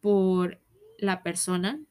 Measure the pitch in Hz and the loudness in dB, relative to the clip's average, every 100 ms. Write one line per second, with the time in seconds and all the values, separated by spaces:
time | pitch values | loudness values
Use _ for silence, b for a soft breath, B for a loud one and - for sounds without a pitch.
0 | 208 202 190 185 180 - _ _ - - | 4 4 4 2 0 -4 _ _ -20 -6
1 | 196 185 175 180 - 180 190 294 302 | -4 -4 -6 -6 -2 -2 -2 -6 -14